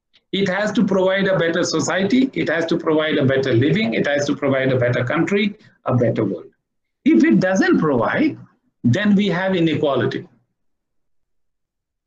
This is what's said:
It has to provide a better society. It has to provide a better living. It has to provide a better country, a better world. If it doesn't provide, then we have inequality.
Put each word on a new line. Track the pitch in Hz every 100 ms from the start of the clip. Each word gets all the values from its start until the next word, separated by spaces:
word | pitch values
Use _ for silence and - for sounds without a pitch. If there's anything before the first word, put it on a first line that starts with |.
| _ _ _
It | 185 190
has | 185 208
to | 220
provide | 196 190 185 196 196
a | 185
better | 165 175
society. | - 160 139 175 190 254 135
It | 170 143
has | 160 165
to | 165
provide | 160 156 156 147
a |
better | 135 135 135
living. | 117 143 180 226
It | - 147
has | 143 147
to | 139
provide | 139 135 135
a | 127
better | 123 123
country, | 123 151 160 202 208 - - _ -
a | 127
better | 117 -
world. | 101 87 - _ _ _ _ _ 269
If | 330
it | 320 196
doesn't | 185 190 359 -
provide, | 160 123 104 156 302 - - _ _ _
then | 120 180 208
we | 196 202
have | 170 190 185
inequality. | 165 147 151 131 98 - - _ _ _ _ _ _ _ _ _ _ _ _ _ _ _ _ _